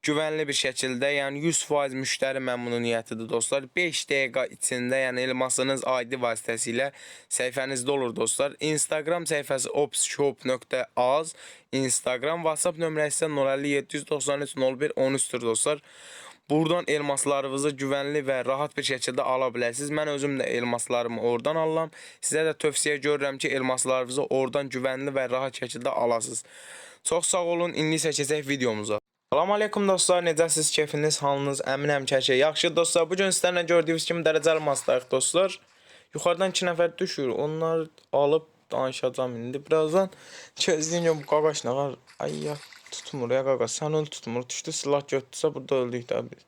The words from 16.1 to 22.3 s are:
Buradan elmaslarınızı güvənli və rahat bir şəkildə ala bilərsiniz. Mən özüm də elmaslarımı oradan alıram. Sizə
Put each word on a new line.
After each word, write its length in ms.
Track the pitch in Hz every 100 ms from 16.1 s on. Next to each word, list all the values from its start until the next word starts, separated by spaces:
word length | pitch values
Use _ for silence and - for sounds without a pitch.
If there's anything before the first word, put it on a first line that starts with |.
| - - - _
Buradan 340 | 147 160 175 -
elmaslarınızı 840 | 151 147 139 151 139 135 135 143 135
güvənli 460 | 135 139 139 147 135
və 140 | 131
rahat 300 | 123 135 147 -
bir 80 |
şəkildə 400 | 139 131 - 127
ala 240 | 127 131 131
bilərsiniz. 400 | 120 120 120 143 151
Mən 140 | 151
özüm 220 | 143 143 135
də 80 | - 120
elmaslarımı 640 | 123 120 - 123 117 117
oradan 340 | 117 120 135 160
alıram. 380 | 160 160 160 - - -
Sizə 220 | -